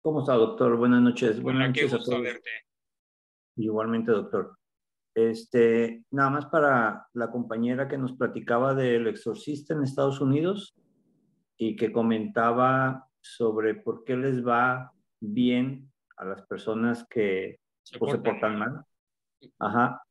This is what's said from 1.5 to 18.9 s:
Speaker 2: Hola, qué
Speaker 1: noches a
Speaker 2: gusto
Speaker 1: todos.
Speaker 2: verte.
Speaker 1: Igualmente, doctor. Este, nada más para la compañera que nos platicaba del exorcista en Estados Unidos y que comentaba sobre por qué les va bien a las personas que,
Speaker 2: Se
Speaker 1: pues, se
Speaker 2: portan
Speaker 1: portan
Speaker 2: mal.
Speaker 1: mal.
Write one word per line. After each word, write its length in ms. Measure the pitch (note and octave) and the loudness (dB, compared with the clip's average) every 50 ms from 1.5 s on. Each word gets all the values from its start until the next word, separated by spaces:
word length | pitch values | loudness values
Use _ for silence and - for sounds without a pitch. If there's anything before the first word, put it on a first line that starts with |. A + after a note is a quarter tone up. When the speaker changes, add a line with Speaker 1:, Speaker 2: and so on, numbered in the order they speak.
| B2+ C3 B2+ | 0 0 0
Speaker 2:
Hola, 80 | C3 C3 | 0 0
qué 80 | D3 C#3+ | 0 0
Speaker 1:
noches 100 | B2+ B2 | 0 0
a 40 | |
Speaker 2:
gusto 140 | A2+ A#2 B2 | -2 -2 -2
Speaker 1:
todos. 120 | B2 B2 B2 | -2 -2 -2
Speaker 2:
verte. 260 | B2 A#2+ A2+ _ A#2+ A2+ A2 _ _ _ _ _ _ _ _ _ _ _ _ _ _ _ _ _ _ _ | -6 -8 -10 _ -14 -14 -14 _ _ _ _ _ _ _ _ _ _ _ _ _ _ _ _ _ _ _
Speaker 1:
Igualmente, 560 | - A2 A2 G#2+ G#2+ A2 A2+ A2+ A2+ A2+ A#2 | -6 -4 -2 -2 -2 -2 0 -2 -2 2 2
doctor. 460 | A2+ G2+ G2 - - G2+ F2+ - - _ _ _ _ _ _ _ _ _ _ _ _ | 2 2 0 -2 -4 -4 -4 -6 -12 _ _ _ _ _ _ _ _ _ _ _ _
Este, 880 | A2 A2+ A2+ A2+ A2+ - _ - A#2+ A#2 A#2 A2+ A2+ A#2 A2+ - - - _ | 2 2 2 2 -4 -8 _ 2 4 4 6 6 4 2 0 -4 -12 -12 _
nada 180 | C3+ C#3 C#3 C3+ | 0 2 2 2
más 140 | C#3 D3 C#3+ | 2 -2 -4
para 600 | - - D#3+ D3 C#3+ C3+ A#2+ A2+ G#2+ G2+ - - _ _ | 0 2 2 4 4 4 4 2 0 -2 -4 -16 _ _
la 180 | A#2+ A#2 A2+ | -6 -6 -4
compañera 560 | A#2+ A#2+ A#2 A2 A2+ A2+ A#2 B2 B2+ C3 C#3 | -4 -6 -6 -4 -4 -2 -2 -2 -2 -2 -4
que 100 | C3+ C#3+ | -4 -4
nos 160 | C#3 C3 B2+ - | -6 -6 -6 -4
platicaba 600 | - B2 G#2+ G#2 A2+ - - A#2+ A#2+ C3 C3+ C3+ | -4 -4 -4 -4 -8 -4 -2 0 2 2 2 2
del 340 | C3+ C3 B2 A#2+ A#2 A#2 | 2 2 2 2 2 0
exorcista 680 | A2 G#2 - - A#2 G#2 - - D3 D3+ C#3 - - D#3+ | -2 -4 -4 -6 -8 -8 -6 -8 -8 -10 -10 -6 -6 -4
en 100 | D3+ C#3 | -2 -2
Estados 360 | C3 - C#3+ C#3 C#3 C3+ - | -2 0 0 0 0 0 0
Unidos 560 | D3 C3+ C3+ D3 E3 F3+ G3+ G#3 - - _ _ _ _ _ _ _ _ _ _ _ _ _ _ _ _ _ | 0 2 2 2 0 0 -2 -4 -8 -14 _ _ _ _ _ _ _ _ _ _ _ _ _ _ _ _ _
y 200 | _ A2+ A2+ G#2+ | _ -4 -4 -2
que 160 | - A#2+ G#2+ G#2+ | -2 -2 0 0
comentaba 1120 | A#2 A2+ A2+ A2+ A2 G#2+ G#2 - A#2+ A2+ A#2 A#2 B2 B2+ C3 C3 C3 C3 C3 C3 C3 - _ _ _ | 0 0 2 0 0 -2 -2 0 0 2 2 2 4 2 2 2 2 0 -2 -2 -6 -12 _ _ _
sobre 540 | _ - - - A#2+ A2+ G#2+ A2 G#2+ A2 G#2+ | _ -20 -6 -2 0 0 0 0 0 0 -2
por 280 | G#2 - A#2 A2+ - - | -2 -6 -8 -8 -8 -6
qué 140 | - B2+ | -4 -4
les 280 | B2+ C3 C3+ B2+ B2 A#2+ | -2 0 -2 -2 -2 0
va 460 | B2 A#2 A#2+ B2 B2+ B2+ C3 C3 - _ _ _ _ _ _ | 0 2 2 2 0 0 -4 -8 -14 _ _ _ _ _ _
bien 680 | A2+ G#2 G#2 B2 B2 B2 B2 B2 B2+ C#3 C#3 C#3 - - _ _ _ _ - | -10 -4 0 2 2 2 2 0 0 -2 -6 -10 -14 -20 _ _ _ _ -16
a 80 | - F#2+ | -12 -10
las 160 | F#2+ G2 G2 - | -10 -10 -10 -10
personas 580 | _ G2+ F#2 - A2+ A2 A2+ A2+ A#2 A#2 A#2 - _ | _ -12 -8 -6 -6 -2 0 0 -2 -2 -4 -8 _
que, 500 | - A#2+ G#2 G2 F#2+ F#2 - - - _ _ _ _ _ _ | -4 -2 0 0 0 -2 -4 -8 -12 _ _ _ _ _ _
Speaker 2:
Se 140 | - - B2 | -20 -8 -6
Speaker 1:
pues, 120 | A#2+ - | -4 -2
se 60 | A#2+ | -2
Speaker 2:
portan 160 | A2 G#2 A2+ G#2+ | 0 0 -2 0
Speaker 1:
portan 260 | - - G#2+ G#2+ G#2 | 0 -2 -2 -2 -2
Speaker 2:
mal. 120 | G#2+ A#2+ C#3+ | -4 -4 -6
Speaker 1:
mal. 120 | - - _ | -8 -14 _